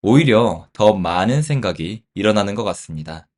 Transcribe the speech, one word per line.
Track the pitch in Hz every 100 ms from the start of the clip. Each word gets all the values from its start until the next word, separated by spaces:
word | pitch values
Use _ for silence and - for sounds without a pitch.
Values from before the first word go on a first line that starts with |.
오히려 | 98 135 147 110 117 82 -
더 | - 107
많은 | 98 87 87 101 139
생각이 | 147 139 104 80 80 110 _
일어나는 | 95 104 107 101
것 | 104
같습니다. | 104 87 - 78 78 80 _